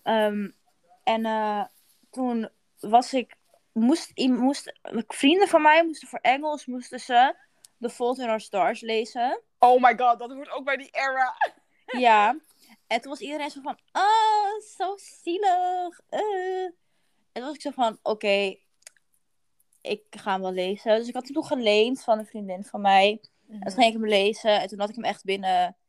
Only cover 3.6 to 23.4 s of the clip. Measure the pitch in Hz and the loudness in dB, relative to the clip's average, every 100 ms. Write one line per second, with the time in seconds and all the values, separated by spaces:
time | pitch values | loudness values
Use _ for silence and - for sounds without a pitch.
3.6 | _ 226 233 320 - - 262 247 254 285 | _ 0 2 0 -4 -2 0 2 0 -2
4.6 | - - - 233 - - 277 359 403 330 | -10 -16 -8 -8 -8 0 2 4 4 6
5.6 | 302 320 339 302 - - 226 269 302 302 | 6 6 4 -4 -14 -2 0 0 -2 -6
6.6 | - 247 247 247 - 240 269 349 _ _ | -8 -12 -12 -14 0 4 4 2 _ _
7.6 | - _ 233 - 240 262 240 220 - 202 | -20 _ -10 -4 -4 -2 -4 -4 -4 0
8.6 | 175 233 226 226 240 247 247 392 _ _ | 0 -2 -4 -4 -4 -4 -4 -4 _ _
9.6 | 247 254 247 233 247 233 240 269 285 - | 6 8 6 4 2 0 -4 -14 -12 -10
10.6 | 269 262 269 - 269 262 254 - - _ | -6 -6 -6 -6 -4 -2 -2 -2 -4 _
11.6 | _ _ - 247 240 214 208 302 _ _ | _ _ -10 0 4 6 4 0 _ _
12.6 | _ _ _ 233 277 294 277 302 294 285 | _ _ _ -6 -6 -12 -10 -8 -10 -10
13.6 | 269 240 _ - 392 440 440 427 403 427 | -12 -14 _ -2 2 2 2 2 0 -6
14.6 | 415 - 370 403 - - - 359 403 359 | -12 -8 -8 -8 -16 -14 -8 -2 0 0
15.6 | 359 359 359 349 _ - 427 381 370 370 | -2 -4 -6 -12 _ -6 -4 -4 -4 -6
16.6 | 370 339 _ _ _ _ _ 233 262 285 | -8 _ _ _ _ _ _ -12 -12 -10
17.6 | 294 262 233 208 - 214 214 196 196 - | -10 -2 -4 -2 -6 -4 0 0 0 -6
18.6 | _ _ - _ _ _ _ _ _ _ | _ _ -20 _ _ _ _ _ _ _
19.6 | _ _ - 214 _ 208 214 190 185 185 | _ _ -8 -8 _ -12 -6 -4 -4 -4
20.6 | 180 208 233 220 233 - - 285 - 277 | -4 -4 0 0 0 -10 -8 -8 -4 -2
21.6 | 220 208 233 262 - 220 214 220 196 185 | 2 4 2 -2 -2 -2 -2 -12 -10 -10
22.6 | 202 214 202 196 196 220 _ _ | -10 -2 4 6 4 2 _ _